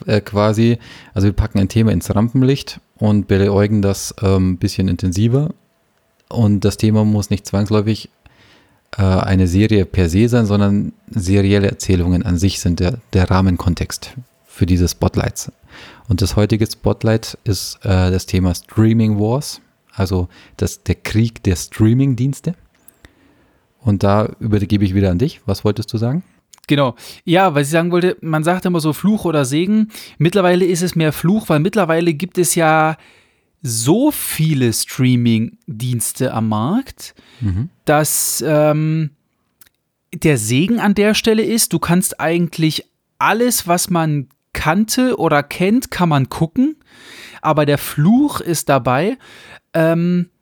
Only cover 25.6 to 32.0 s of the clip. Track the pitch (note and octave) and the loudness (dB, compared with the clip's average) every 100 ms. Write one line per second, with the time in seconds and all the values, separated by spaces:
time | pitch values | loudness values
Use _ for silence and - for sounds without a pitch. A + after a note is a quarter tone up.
25.6 | G#2+ G#2 - A2+ A#2 D#3 - _ _ _ | -2 -2 -4 -4 -4 -4 -8 _ _ _
26.6 | - C#3+ C3+ - - - - F3 F#3+ C#3+ | -2 0 0 -4 -14 -12 0 2 2 2
27.6 | C#3+ E3 F3 F3 F3+ - D#3+ D#3 D#3 F#3 | 0 0 0 0 0 -2 -4 -2 0 -2
28.6 | F#3 F3 D#3 C#3 G3 G#3+ F3 D3+ B2+ D3 | 0 0 0 0 0 0 0 0 0 -2
29.6 | F#3 G#3+ G#3+ - - - D#3 G3 F3+ F3+ | 0 0 0 -4 -16 -2 0 2 2 2
30.6 | F3+ F3 F3+ E3 D#3 - E3 G#3+ - D3+ | 2 0 -2 -2 -2 0 0 0 0 0
31.6 | E3+ G#3 E3 E3 | 0 0 0 0